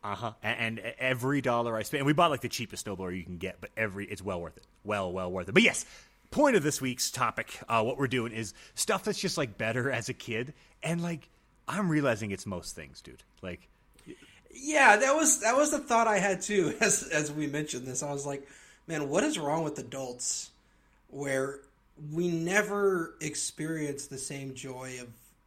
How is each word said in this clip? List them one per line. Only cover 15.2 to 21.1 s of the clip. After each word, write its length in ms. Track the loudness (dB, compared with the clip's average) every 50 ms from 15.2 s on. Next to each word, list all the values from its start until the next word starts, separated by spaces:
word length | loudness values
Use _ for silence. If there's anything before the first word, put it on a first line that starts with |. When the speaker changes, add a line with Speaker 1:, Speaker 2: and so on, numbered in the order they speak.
| 6 4 4 4
Speaker 2:
that 140 | 4 4 4
was 160 | 6 4 4
the 80 | 2 -2
thought 280 | 0 2 4 4 4
I 120 | 4 4 4
had 220 | 4 2 2 0
too, 340 | -2 0 2 4 4 2 2
<laughs> 40 | 2
as, 220 | 4 4 4 2 0
as 280 | 0 0 0 0 0
we 160 | -2 -4 -4
mentioned 380 | -2 -2 -4 -4 -4 -6 -8 -8
this. 160 | -6 -6 -6
I 100 | -4 -4
was 140 | -4 -4 -4
like, 220 | -6 -6 -6 -10 -14 -20 -20 -20 -20 -20 -20 _
"Man, 220 | -6 -4 -2 -2 2
what 140 | 2 2 4
is 140 | 2 0
wrong 260 | 0 0 0 0 0 0
with 140 | -2 -4
adults 760 | -6 -10 -8 -8 -8 -6 -8 -8 -6 -6 -4 -4 -6 -8 -12 _ _ _ _ _ _ _ _ _ _ _
where 500 | _